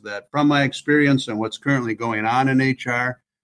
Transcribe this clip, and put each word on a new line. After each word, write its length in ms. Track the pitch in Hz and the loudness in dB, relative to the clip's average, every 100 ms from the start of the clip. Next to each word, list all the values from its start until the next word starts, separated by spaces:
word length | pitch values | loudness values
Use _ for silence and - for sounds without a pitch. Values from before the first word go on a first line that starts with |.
| 104 | -12
that 260 | 101 - | -12 -6
from 160 | 143 147 | 0 2
my 160 | 143 | 2
experience 640 | 139 - - 147 143 135 127 | 0 -2 0 2 4 2 0
and 100 | 107 | -4
what's 200 | 110 - | -6 -4
currently 380 | 143 139 117 107 | -2 -2 -2 -4
going 300 | 117 107 110 | -4 -2 0
on 220 | 127 135 | 2 2
in 140 | 131 | 2
H 260 | 131 131 127 | 2 -2 -2
R, 320 | 120 123 127 _ _ | -2 -4 -6 _ _